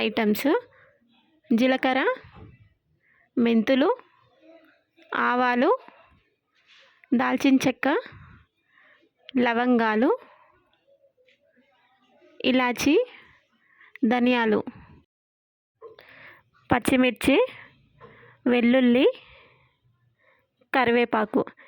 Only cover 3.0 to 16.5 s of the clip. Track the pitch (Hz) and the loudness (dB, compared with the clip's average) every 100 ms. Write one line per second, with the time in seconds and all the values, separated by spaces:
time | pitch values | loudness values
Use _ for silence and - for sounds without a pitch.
3 | _ _ _ - 233 226 214 262 320 508 | _ _ _ -4 0 0 0 0 0 -2
4 | - _ _ _ 320 330 320 _ _ _ | -8 _ _ _ -20 -20 _ _ _ _
5 | - - 240 247 247 247 302 508 - - | -12 -6 -2 0 0 0 0 0 -4 -20
6 | _ _ _ _ _ _ _ - - _ | _ _ _ _ _ _ _ -20 -20 _
7 | _ 240 254 262 277 269 277 - 269 370 | _ -4 -2 0 2 2 2 -2 -2 -2
8 | - - - - _ _ _ _ _ _ | -4 -14 -20 -20 _ _ _ _ _ _
9 | _ _ - 262 240 233 247 240 226 214 | _ _ -8 -2 -2 0 0 0 0 0
10 | 277 494 - _ _ _ _ _ _ _ | 0 -2 -6 _ _ _ _ _ _ _
11 | _ _ _ 571 _ _ _ _ _ _ | _ _ _ _ _ _ _ _ _ _
12 | _ _ _ - 254 254 247 233 269 339 | _ _ _ -10 -4 -2 -2 -2 0 0
13 | 494 - - _ _ _ _ _ - - | 0 -8 -20 _ _ _ _ _ -20 -6
14 | 220 247 247 247 226 202 - - - - | -2 0 0 0 0 -2 -4 -14 -20 -20
15 | _ _ _ _ _ _ _ _ 453 - | _ _ _ _ _ _ _ _ -20 -20
16 | - - - - _ | -20 -20 -20 -20 _